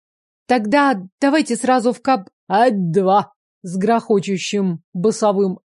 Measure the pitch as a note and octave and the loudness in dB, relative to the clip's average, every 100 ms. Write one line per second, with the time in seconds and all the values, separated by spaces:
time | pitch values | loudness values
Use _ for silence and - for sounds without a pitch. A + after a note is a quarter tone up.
0 | _ _ _ _ - B3 G#3 C#4+ C#4 G#3 | _ _ _ _ -2 -2 2 2 2 0
1 | F#3 - C#4 D#4 - A#3+ - B3+ A#3 - | -6 -4 0 0 0 -4 0 2 0 -2
2 | - C4 F#3 _ - G3 B3+ G3+ E3+ F3 | -2 -2 -2 _ -2 2 2 2 -2 0
3 | F#3+ G3+ - _ _ _ F#3 F#3 G#3 A3+ | 2 2 0 _ _ _ -10 -4 0 0
4 | - G3+ G3 F#3 - G3+ F#3+ E3 _ F#3 | 0 -2 0 -6 -4 -2 -2 -4 _ -4
5 | G#3+ G#3+ G#3+ G3 G3 F3+ | -2 0 0 0 -2 -4